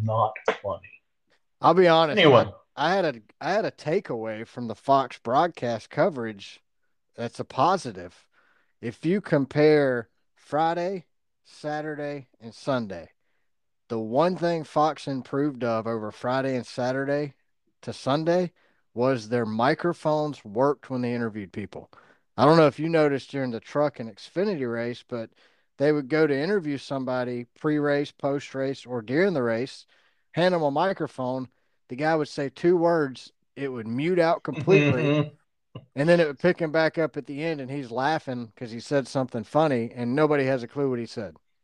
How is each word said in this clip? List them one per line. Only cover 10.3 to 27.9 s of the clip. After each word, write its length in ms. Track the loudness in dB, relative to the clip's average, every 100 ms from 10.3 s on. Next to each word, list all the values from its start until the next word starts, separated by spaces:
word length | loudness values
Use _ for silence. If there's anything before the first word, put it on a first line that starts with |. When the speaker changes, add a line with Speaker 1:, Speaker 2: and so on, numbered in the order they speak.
Speaker 2:
Friday, 720 | _ -6 -2 0 -2 -6 -8 -12 _ _ _
Saturday, 840 | _ -14 -8 -8 -8 -8 -8 -10 -14 _
and 120 | -20
Sunday, 560 | -10 -4 -2 -4 -10 -16 _ _ _ _ _ _ _ -8
the 100 | -6
one 380 | -2 2 2 0
thing 280 | -2 -2
Fox 420 | -2 0 0 0 -6
improved 560 | -8 -4 -2 -2 -2
of 240 | -2 -2 -2
over 240 | -4 -6
Friday 460 | -6 -4 -2 -2 -4
and 100 | -6
Saturday 680 | -4 -2 -2 -2 -2 -4 -10 _ _ _ _
to 100 | -14
Sunday 600 | -6 -2 0 2 0 0 _ _ _ _
was 340 | -2 0 0 -2
their 180 | -2 -2
microphones 1000 | 0 0 0 -2 -2 -2 -2 -2 -8
worked 460 | -8 0 0 0 -6
when 120 | -6
they 120 | -4
interviewed 380 | -4 -4 -6 -10
people. 380 | -10 -12 -14 -18 -20 _ _ _ 2
I 80 |
don't 120 | 6 6
know 100 | 6
if 100 | 2
you 100 | -2
noticed 440 | 2 2 0 -6
during 180 | -6 -6
the 80 | -6
truck 400 | -6 -2 -2 -4
and 160 | -12
Xfinity 560 | -14 -10 -4 -4 -4 -4
race, 320 | -4 -6 -8 -10
but 220 | -10 -10 _ _ _ _ 0
they 120 | 2
would 180 | 2 0
go 160 | 2 2
to 100 | 2
interview 400 | 0 -2 -2 -6
somebody 680 | -6 -6 -4 -4 -4 -6 -10 _
pre-race, 540 | -2 0 2